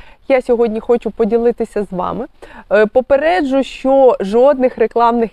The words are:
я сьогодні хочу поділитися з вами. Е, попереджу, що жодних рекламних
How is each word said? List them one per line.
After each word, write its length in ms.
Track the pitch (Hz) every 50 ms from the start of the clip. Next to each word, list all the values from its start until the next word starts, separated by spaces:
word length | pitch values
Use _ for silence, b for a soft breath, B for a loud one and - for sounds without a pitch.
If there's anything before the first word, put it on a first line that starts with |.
| b b b b _ -
я 100 | 269 254
сьогодні 380 | - - 240 220 233 226 214 220
хочу 320 | - - 240 - - 220
поділитися 720 | - - 226 202 233 233 233 240 226 - 226 - - 202 202
з 80 | -
вами. 340 | 185 180 180 180 175 190 254 - B B B B B 233 B -
Е, 140 | 190 208 214
попереджу, 760 | 208 - 254 240 - 285 269 302 320 359 370 302 262 262 277 254
що 520 | - - - - 262 269 269 269 247 208 -
жодних 580 | 196 190 208 240 254 285 294 262 254 247 -
рекламних 540 | - 226 220 - 233 233 233 233 240 226 -